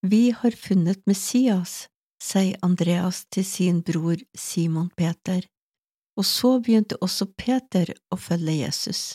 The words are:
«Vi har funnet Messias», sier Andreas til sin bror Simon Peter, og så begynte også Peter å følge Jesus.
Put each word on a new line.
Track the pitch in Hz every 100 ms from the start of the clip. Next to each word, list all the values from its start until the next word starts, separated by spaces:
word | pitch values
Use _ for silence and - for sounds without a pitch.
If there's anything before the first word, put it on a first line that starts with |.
«Vi | 190 214 240
har | 233 240 226
funnet | - 190 170 190 -
Messias», | 196 - 247 254 190 175 - - _ _ _
sier | - 190 190 196
Andreas | 180 180 170 175 180 180 -
til | - 190
sin | - 180 175
bror | 170 165 165 170 -
Simon | - - - 165 160 175 -
Peter, | 170 165 - 185 - _ _ _ _ _ _ -
og | 196
så | - 247 254
begynte | 240 226 214 -
også | 185 - 196 -
Peter | - 262 262 185 170 - _
å | 190
følge | - 170 160 156
Jesus. | 101 - - 190 -